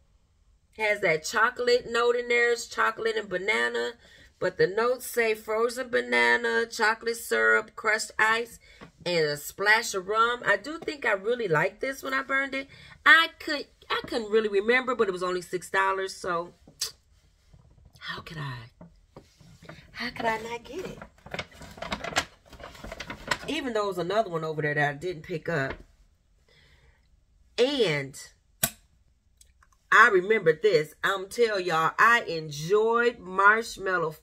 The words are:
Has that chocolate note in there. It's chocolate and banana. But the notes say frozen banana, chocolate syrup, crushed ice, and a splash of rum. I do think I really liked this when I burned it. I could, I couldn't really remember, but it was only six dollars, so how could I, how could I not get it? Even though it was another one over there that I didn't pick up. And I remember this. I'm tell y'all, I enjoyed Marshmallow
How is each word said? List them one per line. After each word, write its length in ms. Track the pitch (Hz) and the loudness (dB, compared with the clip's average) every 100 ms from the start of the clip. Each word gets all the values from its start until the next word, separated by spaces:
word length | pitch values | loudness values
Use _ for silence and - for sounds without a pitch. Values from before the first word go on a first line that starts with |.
| _ _ _ _ _ _ _ - | _ _ _ _ _ _ _ -4
Has 220 | 214 208 | -2 2
that 240 | 185 156 | 2 0
chocolate 680 | - 220 233 247 247 247 233 | 0 2 2 2 2 2 2
note 280 | 233 240 240 | 0 2 2
in 100 | 240 | 2
there. 240 | 240 240 | 2 2
It's 160 | 233 - | 0 -4
chocolate 480 | 226 220 214 220 214 | -2 -2 0 -2 -2
and 140 | 208 | -4
banana. 600 | 180 214 226 240 240 240 - - - - - | -4 -2 0 0 -2 -6 -8 -20 -20 -20 -6
But 200 | 180 - | -4 0
the 100 | 170 | 0
notes 380 | 208 240 254 - | 2 0 0 -4
say 300 | 240 226 214 | 0 0 0
frozen 520 | 220 220 240 240 247 | -2 0 0 -2 -2
banana, 760 | 247 247 240 233 240 233 226 226 | -2 0 2 4 2 2 0 -2
chocolate 500 | - 220 226 233 226 | 0 0 0 -4 -6
syrup, 640 | - 226 220 220 220 - | -2 2 4 4 0 -4
crushed 340 | 220 220 - - | -2 -2 -2 0
ice, 400 | 220 226 233 - - - - - 175 | 2 2 -2 -12 -20 -20 -20 -10 -2
and 200 | 170 151 | 0 0
a 120 | 147 | -2
splash 560 | - - 202 226 220 | -8 -2 2 4 2
of 160 | 196 185 | -6 -2
rum. 320 | 220 233 240 - | 2 2 2 0
I 120 | 202 | 0
do 220 | 269 320 | -2 -10
think 260 | - 294 233 | -8 -4 -2
I 80 | |
really 340 | 196 208 247 202 | -2 -2 -2 0
liked 320 | 151 190 - | 2 0 -2
this 240 | 262 269 | -8 -6
when 100 | 269 | -4
I 100 | 269 | -4
burned 300 | 269 269 277 | -2 -2 -2
it. 140 | 269 277 - - - 285 | -6 -10 -16 -20 2 8
I 240 | 320 330 - | 8 6 -2
could, 280 | 330 277 - _ - | -6 -6 -8 _ -6
I 120 | 480 - | -6 -4
couldn't 240 | 262 208 | -4 2
really 180 | 220 214 | 2 2
remember, 460 | 196 220 254 247 226 | 0 2 0 0 0
but 120 | 196 | -2
it 40 | |
was 120 | 180 | -2
only 180 | 180 180 | -4 -4
six 280 | 175 180 - | -6 -8 -4
dollars, 460 | 196 190 190 190 - | 0 0 -2 -6 -8
so 380 | 190 170 175 - - - - - _ _ _ _ _ - - _ - - | -6 -6 -6 -14 -18 -10 -10 -12 _ _ _ _ _ -20 -20 _ -20 -18
how 220 | - - | -14 -12
could 160 | - 156 | -12 -10
I, 180 | 139 120 117 - 170 - _ - - _ - - - - - | -10 -10 -14 -20 -20 -20 _ -20 -20 _ -20 -20 -20 -20 -18
how 180 | - 240 | -10 -10
could 160 | - 233 | -4 -4
I 140 | 220 | -4
not 220 | 226 233 | -6 -12
get 220 | - 330 - | -12 -12 -10
it? 140 | - - _ - - - - - - - - - - - - - - - - - - - - - - - | -12 -18 _ -14 -12 -12 -16 -18 -12 -10 -8 -6 -4 -6 -8 -20 -20 -20 -16 -16 -14 -14 -12 -8 -8 -6
Even 260 | 311 269 | -4 -2
though 120 | 214 202 | -2 -2
it 40 | |
was 80 | 180 | -4
another 300 | 170 214 196 | -2 0 0
one 140 | 165 | -2
over 180 | 160 151 | -4 -4
there 120 | 151 | -2
that 160 | 147 147 | 0 0
I 40 | |
didn't 280 | 143 180 156 | -2 -8 -10
pick 260 | - 160 - | -8 -8 -4
up. 280 | 156 - - - _ _ _ _ _ _ _ _ _ _ _ _ _ _ _ _ - | -2 -4 -8 -18 _ _ _ _ _ _ _ _ _ _ _ _ _ _ _ _ 0
And 600 | 262 277 190 147 135 - - _ _ _ - - _ _ _ _ _ _ _ _ _ _ - | 2 2 2 0 -4 -12 -20 _ _ _ -8 -8 _ _ _ _ _ _ _ _ _ _ 4
I 180 | 196 233 | 8 8
remember 420 | 190 190 220 160 | 6 2 2 2
this. 440 | 156 214 160 151 - | 4 4 4 0 -4
I'm 240 | 180 196 190 | -2 -2 -4
tell 300 | 240 226 202 | 0 2 2
y'all, 320 | 175 160 160 - | 0 0 2 4
I 220 | 220 233 | 4 4
enjoyed 960 | - 165 156 143 160 208 226 233 240 240 | 0 -6 -8 -8 0 2 4 2 2 -2
Marshmallow 960 | 180 190 202 220 226 190 190 180 160 156 | -6 4 4 4 0 -8 -4 -2 -2 -4